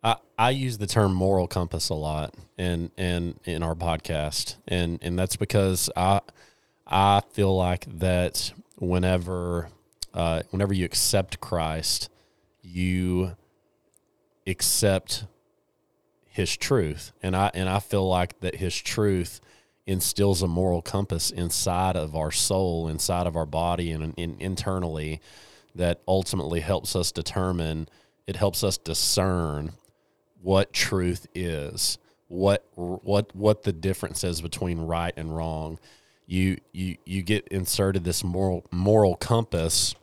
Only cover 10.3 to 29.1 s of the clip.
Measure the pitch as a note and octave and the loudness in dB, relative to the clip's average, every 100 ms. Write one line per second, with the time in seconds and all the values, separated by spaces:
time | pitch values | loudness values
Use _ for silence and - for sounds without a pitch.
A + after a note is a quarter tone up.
10.3 | E2 - F#2+ G2 G2 F2+ - - G2+ F#2 | 0 -2 0 2 2 0 0 2 2 0
11.3 | - - F2 D#2+ D#2+ - - - _ _ | -8 -4 -2 -2 -2 -2 -2 -4 _ _
12.3 | _ _ _ F2+ F2 F#2 F2+ F2+ F2+ F#2 | _ _ _ -10 -2 0 2 2 0 0
13.3 | E2+ _ _ _ _ _ _ _ _ _ | -4 _ _ _ _ _ _ _ _ _
14.3 | _ - F#2 - - G#2 F#2+ - - G#2 | _ -6 -2 0 2 2 2 -2 -8 -8
15.3 | _ _ _ _ _ _ _ _ _ _ | _ _ _ _ _ _ _ _ _ _
16.3 | - F2+ - - C3+ D#2+ D2 - _ F#2 | -4 -2 -2 0 0 0 -4 -12 _ -2
17.3 | F#2 G2+ F2+ F#2 G2 - G2+ F#2+ F#2 F2+ | 0 0 0 -2 -2 0 0 2 2 0
18.3 | - F2+ - F#2 - - - G#2 F#2 E2+ | -4 -8 -4 -4 -4 -4 0 2 2 -2
19.3 | - _ - _ _ - F#2+ - - G2+ | -8 _ -20 _ _ -4 -2 -2 2 4
20.3 | F2 F#2 E2+ F#2 F2 - G2 G2 E2 - | 4 2 2 2 0 -2 -4 -2 -2 -2
21.3 | - E2+ - - F2 F#2 F2 D#2 D#2 D#2 | -2 -4 -2 0 0 0 0 -2 -2 -2
22.3 | - - F#2+ F#2+ E2 E2 D#2 - F2+ F2+ | 0 0 2 2 0 -2 -4 -2 0 0
23.3 | E2 D#2 D#2+ E2+ F2 E2+ D#2+ D#2 - E2+ | -2 -2 -2 0 0 -2 -4 -6 -6 -8
24.3 | A#1 F#2+ F#2 - F#2 F2 D#2 D2+ D#2 - | -6 -6 -4 -4 -2 -4 -4 -6 -8 -12
25.3 | - - - _ - F2 F2 - F#2+ F#2 | -20 -20 -20 _ -2 0 0 0 0 0
26.3 | F#2+ D2 E2+ D#2 F#2 - F#2 E2+ - D#2+ | -4 -2 -2 -2 -6 -2 -2 -2 -4 -4
27.3 | - F#2 F2 D#2+ D#2+ D#2 _ _ _ - | -2 0 0 -2 -4 -8 _ _ _ -12
28.3 | F2+ G2+ - G2+ - - E2 - | 0 0 2 -2 -2 -4 -2 0